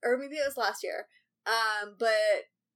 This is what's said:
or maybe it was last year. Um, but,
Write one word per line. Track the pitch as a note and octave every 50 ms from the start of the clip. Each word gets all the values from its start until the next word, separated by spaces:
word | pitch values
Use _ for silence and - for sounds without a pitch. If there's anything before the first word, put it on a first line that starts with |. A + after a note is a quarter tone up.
| -
or | A#3+ B3
maybe | B3+ C#4 C#4 C#4+
it | D#4 C#4+
was | C#4 C#4
last | B3+ A3+ G3+ G#3+ - -
year. | - - - F4 _ _ _ _ _ _ _ -
Um, | - A3 A3+ A3+ A3 G#3+ G#3 G#3 G#3 G#3 F#3
but, | A#3 A3+ A3 G#3+ G#3+ G#3+ G#3 D#3 - _ _ _ _ _ _